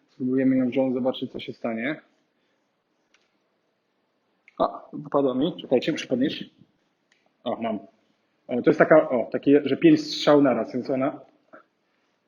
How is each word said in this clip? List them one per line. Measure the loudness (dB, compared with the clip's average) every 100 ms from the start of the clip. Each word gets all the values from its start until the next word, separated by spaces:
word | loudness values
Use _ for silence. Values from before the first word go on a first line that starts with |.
| _
Spróbujemy | -8 -4 0 0 0
ją | 0
wziąć, | -2 -2
zobaczyć, | -2 -4 -6 -8
co | -12
się | -14
stanie. | -10 -8 -6 -8 -10 -14 _ _ _ _ _ _ _ _ _ _ _ _ _ _ _ _ _ _ _ _ _ _ _ _ -6
O, | -6 -6 -16
wypadła | -16 -4 -2 0 0
mi. | -4 -6
Czekajcie, | -2 0 0
muszę | -6 -4
podnieść. | -2 -2 -6 -14 _ _ _ _ _ _ _ _ _
O, | -10 -6
mam. | -6 -6 -10 _ _ _ _ _ -8
O, | -2
to | 2
jest | 4
taka, | 6 6 4
o, | 0 -2
takie, | -2 4 4 4
że | 4
pięć | 6 4
strzał | 2 -2 4 6
naraz, | 6 2 -2
więc | -6 -6
ona | -4 -4 -6 -16 _ _ -20 _ _ _ _ _ _